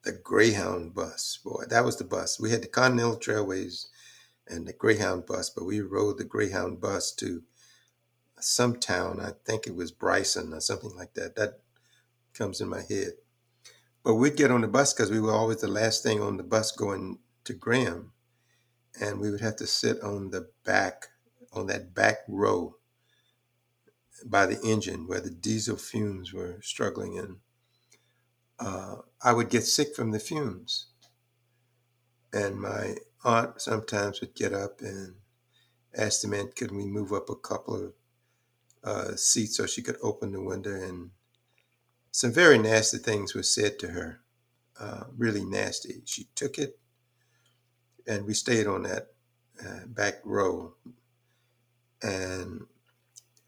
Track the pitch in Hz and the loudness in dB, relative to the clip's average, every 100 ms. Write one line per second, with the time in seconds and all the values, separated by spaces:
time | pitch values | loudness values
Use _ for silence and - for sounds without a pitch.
0 | - 95 - 101 113 104 92 90 82 92 | -6 -6 2 6 6 6 0 -2 -4 -6
1 | 87 - - - - - - 117 127 117 | -6 -6 -8 -8 -8 -8 2 4 4 0
2 | - 92 90 - 110 117 - - 127 123 | -2 -2 -2 -2 2 0 2 4 6 6
3 | 117 110 - 110 95 95 95 - - - | 2 0 0 0 0 -2 -4 -10 -14 -18
4 | - - - _ - 87 82 - 110 104 | -20 -20 -20 _ -12 -10 -10 2 4 6
5 | 95 92 - 95 90 - 90 107 95 95 | 4 0 -2 -4 -4 -6 -4 -2 -2 0
6 | 101 101 107 107 104 95 92 90 104 98 | 0 0 -4 0 0 0 -2 -2 -2 -2
7 | - - 104 85 - _ _ _ _ _ | -4 -4 -6 -6 -10 _ _ _ _ _
8 | _ _ _ - - - 123 120 - 90 | _ _ _ -6 0 4 4 2 0 0
9 | 90 90 90 - - 110 - 87 85 - | 0 -4 -8 -8 -4 -2 -2 -6 -8 -2
10 | 92 92 95 - - - - 104 - - | 2 2 2 -2 -4 -4 -4 -4 -6 -14
11 | 87 - 85 - 104 - _ _ _ _ | -12 -8 -8 -2 -2 -2 _ _ _ _
12 | _ _ _ - 104 92 95 95 98 104 | _ _ _ -6 -6 -4 -6 -6 -4 -4
13 | 92 - _ _ _ _ - _ _ _ | -4 -8 _ _ _ _ -20 _ _ _
14 | - 110 139 147 139 123 110 123 139 - | 2 6 6 6 6 6 4 4 4 4
15 | 107 110 110 107 113 110 104 101 110 - | 2 4 4 4 2 0 0 2 2 2
16 | - 107 104 98 - 110 107 - 104 98 | 2 2 0 -4 2 2 2 -2 -4 -2
17 | 95 98 _ _ - 87 - 123 117 85 | -6 -10 _ _ -12 -8 0 2 2 -4
18 | - _ _ _ _ _ _ _ _ - | -12 _ _ _ _ _ _ _ _ -6
19 | 104 98 104 101 113 107 - - 117 110 | -4 -2 -4 -2 -4 -4 -2 0 2 0
20 | 104 101 98 92 - _ - 98 95 - | -2 -6 -6 -8 -10 _ 2 2 2 -4
21 | - _ _ _ - 110 95 98 92 - | -18 _ _ _ -10 -6 -4 -4 -4 4
22 | 107 107 - 98 104 95 85 - _ _ | 4 4 -6 2 2 2 -2 -12 _ _
23 | _ _ _ _ _ _ _ _ _ _ | _ _ _ _ _ _ _ _ _ _
24 | _ - - 101 95 107 113 110 92 87 | _ -20 0 4 4 2 2 0 0 -6
25 | 85 92 90 87 107 110 110 101 - 113 | -4 -6 -6 -6 -2 -2 -2 -4 -4 -2
26 | 104 95 90 92 90 90 - - 104 - | -2 -4 -10 -8 -8 -10 -10 -2 -2 -2
27 | 98 92 92 92 _ _ _ _ _ _ | -6 -8 -10 -14 _ _ _ _ _ _
28 | _ _ _ _ _ _ 113 95 95 104 | _ _ _ _ _ _ -8 -6 -8 -12
29 | - _ 123 117 117 120 110 - 147 - | -16 _ 4 4 4 2 2 2 0 0
30 | 117 107 - 156 131 92 98 - - _ | -2 -2 -2 -4 -4 -8 -8 -8 -8 _
31 | _ _ _ _ _ _ _ _ _ _ | _ _ _ _ _ _ _ _ _ _
32 | _ _ _ 104 101 101 98 104 101 104 | _ _ _ -2 -2 -4 -6 -4 -6 -8
33 | - _ 123 117 117 - - 110 107 104 | -12 _ 4 4 2 -6 -2 -2 0 0
34 | 101 98 - - 104 98 101 - 110 98 | 0 -2 -10 -2 -2 0 -4 -8 -10 -10
35 | 95 92 _ _ _ _ _ _ _ - | -12 -16 _ _ _ _ _ _ _ -4
36 | 107 - 104 101 98 - 117 101 101 101 | 0 0 -2 -4 -4 -8 -6 -6 -4 -4
37 | 98 101 - - - 101 - 98 90 - | -2 -4 -4 -10 -6 -8 -6 -6 -8 -12
38 | _ _ _ _ _ _ _ _ 98 101 | _ _ _ _ _ _ _ _ -4 -4
39 | 98 - - - 104 - 90 - - - | -4 0 2 2 2 -2 -2 -2 -6 -4
40 | 110 - 104 98 95 92 98 98 92 90 | -4 -4 -6 -6 -6 -6 -6 -6 -8 -10
41 | 90 _ _ _ _ _ _ _ _ _ | -14 _ _ _ _ _ _ _ _ _
42 | _ - 123 117 175 123 107 110 110 - | _ 0 2 8 10 10 8 6 4 0
43 | - 104 95 98 92 - 104 - 90 87 | 0 -2 -2 -2 0 2 2 0 -8 -6
44 | 82 82 _ _ _ _ _ - - 101 | -8 -12 _ _ _ _ _ -14 -12 -10
45 | - - 117 104 95 101 101 - - 101 | -12 -2 0 0 -2 -2 -2 -4 -10 -14
46 | - - - - 139 - 139 - _ _ | -10 -10 -8 -6 -6 -4 -6 -6 _ _
47 | _ _ _ _ _ _ _ _ _ _ | _ _ _ _ _ _ _ _ _ _
48 | - 107 101 107 - 117 104 98 98 92 | -6 -4 -2 -4 2 2 2 0 -2 -6
49 | - _ _ _ _ - 95 95 92 107 | -8 _ _ _ _ -16 -14 -14 -12 -2
50 | 104 - 104 101 95 87 87 _ - - | -2 -2 -2 2 2 0 -8 _ -20 -20
51 | _ _ _ _ _ _ _ _ _ _ | _ _ _ _ _ _ _ _ _ _
52 | 107 95 92 92 90 92 - _ _ _ | -4 -4 -4 -6 -8 -12 -16 _ _ _
53 | _ - _ _ | _ -20 _ _